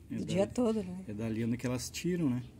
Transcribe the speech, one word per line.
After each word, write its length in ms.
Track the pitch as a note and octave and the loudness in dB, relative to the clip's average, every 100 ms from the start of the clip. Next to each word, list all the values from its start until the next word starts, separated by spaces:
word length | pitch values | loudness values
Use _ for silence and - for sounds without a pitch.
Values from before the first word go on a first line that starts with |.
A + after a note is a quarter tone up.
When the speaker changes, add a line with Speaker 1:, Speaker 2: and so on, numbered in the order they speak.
| - | -8
Speaker 1:
é 40 | - | -6
Speaker 2:
Do 100 | D3 | 0
Speaker 1:
da-, 80 | |
Speaker 2:
dia 140 | E3+ G3+ | 2 2
todo, 360 | - B3 A3 | 4 2 2
né? 200 | F#3 F3+ F#3 | -2 -6 -6
Speaker 1:
é 60 | |
dali 300 | G#2 A2+ A2 A#2 | -4 -2 0 2
onde 120 | B2 | 0
que 80 | B2+ | 0
elas 240 | B2 - | -2 -2
tiram, 400 | - E3+ F3+ D3+ | -4 0 2 2
né? 140 | B2 A#2+ | 2 -2